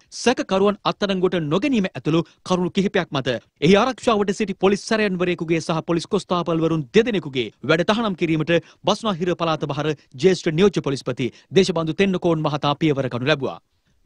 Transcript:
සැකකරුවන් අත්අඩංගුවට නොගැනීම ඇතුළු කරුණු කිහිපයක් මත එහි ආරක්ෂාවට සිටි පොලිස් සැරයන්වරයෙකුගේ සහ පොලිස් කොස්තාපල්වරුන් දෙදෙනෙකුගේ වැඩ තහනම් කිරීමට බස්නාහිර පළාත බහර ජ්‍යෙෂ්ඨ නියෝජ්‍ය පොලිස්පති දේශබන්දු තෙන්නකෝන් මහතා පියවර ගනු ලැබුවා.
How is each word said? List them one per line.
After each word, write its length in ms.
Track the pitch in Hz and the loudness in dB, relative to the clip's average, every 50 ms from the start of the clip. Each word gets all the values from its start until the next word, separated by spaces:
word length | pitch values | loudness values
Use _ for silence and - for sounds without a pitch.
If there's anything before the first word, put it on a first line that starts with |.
| _ _ - | _ _ -10
සැකකරුවන් 680 | - - 233 254 - 285 - 190 196 196 208 202 - - | -2 0 0 0 0 -2 -2 0 2 2 0 0 0 -4
අත්අඩංගුවට 540 | - 180 - 214 196 196 185 180 185 185 175 | -4 -2 -2 -4 -4 -2 0 0 0 0 0
නොගැනීම 460 | 160 143 156 196 247 294 262 220 185 - | -2 0 -2 0 0 0 0 0 0 -2
ඇතුළු 360 | - 131 - 151 160 165 165 - _ _ | -4 -6 -4 0 0 0 0 -2 _ _
කරුණු 300 | - - 185 180 180 170 | -4 -2 -2 0 0 -2
කිහිපයක් 380 | - 196 180 202 - 190 165 - | 0 0 -2 0 0 -2 -2 -2
මත 280 | - 139 123 135 120 110 _ _ _ - | -4 -4 -2 -2 -4 -4 _ _ _ 0
එහි 160 | - 156 196 | 4 6 6
ආරක්ෂාවට 580 | 196 226 262 240 - - 254 226 202 208 190 196 | 6 4 2 -2 -2 0 2 2 2 2 -2 -2
සිටි 240 | - 220 190 190 - | -2 -2 -4 -2 2
පොලිස් 260 | 185 196 208 - - | 2 2 2 2 -2
සැරයන්වරයෙකුගේ 760 | - 226 220 214 202 185 170 180 180 175 - 175 160 175 160 | -2 -2 0 0 0 0 -2 -2 -2 -2 -4 -2 -2 -2 -2
සහ 200 | 151 - 165 160 - | 0 -2 -4 -2 -2
පොලිස් 220 | - 170 170 - | -2 -2 -2 -2
කොස්තාපල්වරුන් 800 | - - 185 - - 185 175 170 175 165 165 160 160 165 160 143 120 | -2 -4 -4 -2 -2 -4 -2 -2 -2 0 0 0 0 0 -2 -2 2
දෙදෙනෙකුගේ 600 | - 208 226 240 214 180 127 151 131 131 113 101 - - | 2 2 2 2 -2 -4 -4 -4 -6 -4 -6 -6 -8 -8
වැඩ 260 | - 127 160 165 170 - | -2 0 0 0 2 0
තහනම් 260 | 208 226 233 208 180 | 0 0 0 -2 -2
කිරීමට 420 | - 175 156 160 156 151 - 170 160 - - - _ | -2 -2 0 0 0 0 0 0 0 0 -4 -14 _
බස්නාහිර 540 | - 147 208 - 226 220 190 151 185 180 170 | -2 -2 -2 0 -2 -4 -4 -2 -2 -4 -2
පළාත 320 | - 170 165 156 143 160 | -2 -2 -2 -2 -2 -4
බහර 220 | 143 135 151 143 156 147 - _ _ | -4 -4 -4 -4 -4 -4 -6 _ _
ජ්‍යෙෂ්ඨ 400 | - 123 139 190 185 - - 175 | -6 2 2 2 2 2 -2 -2
නියෝජ්‍ය 340 | 156 160 202 202 - 175 - | 2 4 2 2 2 0 -4
පොලිස්පති 460 | 143 139 127 - 139 123 - 131 110 - - _ - | -4 -4 -4 -4 -6 -6 -4 -6 -6 -6 -10 _ 0
දේශබන්දු 480 | 131 185 190 196 175 165 165 160 - - | 2 2 2 2 0 -2 -2 -2 0 0
තෙන්නකෝන් 480 | 196 196 180 175 - 175 165 156 156 | 0 0 0 0 2 0 0 2 0
මහතා 300 | 147 147 143 - 143 143 | -2 -2 0 0 0 0
පියවර 320 | - 165 156 143 135 131 123 | 2 2 0 2 0 -2 -4
ගනු 200 | 127 117 127 143 | -4 -4 0 0
ලැබුවා. 300 | 156 143 131 101 82 - _ _ _ _ _ _ _ _ - | 0 0 -2 -8 -8 -10 _ _ _ _ _ _ _ _ -6